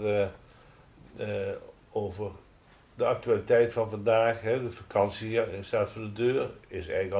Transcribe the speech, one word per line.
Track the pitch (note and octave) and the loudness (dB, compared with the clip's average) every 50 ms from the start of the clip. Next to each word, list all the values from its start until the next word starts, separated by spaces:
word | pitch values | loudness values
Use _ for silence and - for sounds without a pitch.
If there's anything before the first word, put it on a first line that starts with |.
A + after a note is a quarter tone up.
| G#2 | 0
eh, | G#2+ G#2 G#2 G2 F#2 F2+ - - - - - - - - - - - - - - - - | 0 2 2 2 0 -2 -10 -20 -20 -20 -20 -20 -20 -20 -20 -20 -20 -20 -20 -20 -18 -12
eh, | - B2 G#2 G#2 G2+ G2 G2 F#2+ - - - - - _ _ - | -10 -8 -6 -4 -4 -4 -4 -6 -8 -10 -16 -20 -20 _ _ -4
over | A2 G#2 G2 F2 F#2+ G#2+ G2 F2+ - - - - _ _ - - - - _ - | -4 -4 -4 -4 -6 -8 -8 -8 -12 -20 -20 -20 _ _ -20 -20 -20 -20 _ -4
de | - B2 | -2 0
actualiteit | A#2 B2 A#2+ - B2 A2+ G#2 G2+ - A#2+ A#2 A#2+ A#2 - | 0 0 0 2 2 2 2 4 4 6 6 6 4 2
van | A#2+ A2+ G#2+ | -2 -2 -2
vandaag, | G#2+ G#2 G2+ A2+ A2+ A2+ A2+ A#2 A2+ A2+ | -4 -4 2 4 4 6 4 4 2 0
hè. | - A2 A#2+ C3 B2+ | 0 -2 -2 0 -2
De | A#2 | -6
vakantie, | A#2 - - - - G#2 G2+ G#2 G2+ - A2 A2 | -8 -10 -10 -2 2 2 2 2 2 -4 -6 -2
ja, | A2 A2+ A2 G2+ - G2 | 0 0 0 0 -2 -8
staat | G2 - - A2 G#2 G2 | -8 -2 0 0 0 0
voor | - A2+ A2+ | -4 -8 -10
de | G#2 G2+ | -8 -4
deur, | G#2 A#2+ B2 B2+ C#3 C3+ B2 - - - - | 0 2 2 2 2 -2 -4 -6 -14 -16 -12
is | - F#2 E2 E2 | -10 -10 -6 -4
eigenlijk | - F2 G2 F#2+ F#2+ G2 | -2 -2 -2 0 0 0